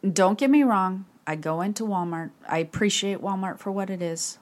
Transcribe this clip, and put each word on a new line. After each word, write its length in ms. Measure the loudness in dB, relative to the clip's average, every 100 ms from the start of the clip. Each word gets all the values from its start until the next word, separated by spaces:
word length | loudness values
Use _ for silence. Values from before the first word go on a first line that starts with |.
| 0
don't 280 | 4 4 4
get 100 | 4
me 140 | 6
wrong, 420 | 6 4 2 -2 -10 _ -8
I 100 | -6
go 240 | -2 -2
into 240 | -2 -4
Walmart. 460 | -2 -2 -2 -6 -8 -14 -4
I 100 | -2
appreciate 640 | -2 0 0 0 -2 -4
Walmart 380 | -4 -4 -4 -6
for 120 | -6
what 200 | -4 -4
it 100 | -4
is 380 | -6 -4 -8 -10